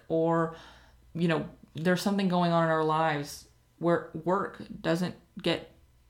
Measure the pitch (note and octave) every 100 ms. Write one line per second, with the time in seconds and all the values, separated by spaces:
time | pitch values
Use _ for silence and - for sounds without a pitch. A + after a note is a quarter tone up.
0 | - E3 E3 E3 E3 - - - - _
1 | - D#3+ E3+ D#3 - - - C#3 E3+ F3+
2 | G3+ G3+ G3 F3 F3 E3+ E3 D#3+ D#3 D#3
3 | D#3+ D3 C#3+ - - _ _ - E3 E3+
4 | - E3 E3 F#3+ - - - - E3 E3
5 | F3+ - _ - E3+ - - - _ _
6 | _